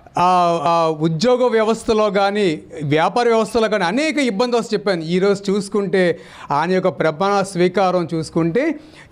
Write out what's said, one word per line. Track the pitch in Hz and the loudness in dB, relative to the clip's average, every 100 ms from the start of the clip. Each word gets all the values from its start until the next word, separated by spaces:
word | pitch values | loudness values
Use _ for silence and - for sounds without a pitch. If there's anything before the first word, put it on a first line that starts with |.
| - - | -8 0
ఆ, | 180 180 175 170 | 2 4 2 2
ఆ | 147 170 160 156 | 0 2 0 0
ఉద్యోగ | 165 160 240 247 247 | -2 0 0 2 2
వ్యవస్థలో | 220 214 226 - 220 214 | 2 0 -2 -2 0 0
కానీ | 196 196 208 190 151 - - | 0 0 0 -2 -2 -8 -10
వ్యాపార | 147 151 180 240 240 | -2 0 2 2 2
వ్యవస్థలో | 226 208 233 220 | 2 0 0 0
కానీ | 208 | 0
అనేక | 170 233 311 294 | 0 0 -2 0
ఇబ్బందులు | 247 190 247 233 | -2 0 0 0
వస్తే | 226 208 | -2 -2
చెప్పాను. | 208 175 | -2 -2
ఈరోజు | 160 180 196 190 190 | -2 0 2 0 0
చూసుకుంటే | 202 196 208 196 190 180 160 - - - | -2 -2 -4 0 2 2 0 -8 -16 -4
ఆయన | 143 165 | -2 0
యొక్క | 185 180 | 0 0
ప్రమాణ | 127 - 151 196 202 | 0 -2 0 0 0
స్వీకారం | 196 175 180 196 185 180 160 | 0 0 0 2 2 0 -2
చూసుకుంటే | 165 156 170 165 202 320 - - - - | -4 -4 0 0 2 0 -2 -10 -20 -4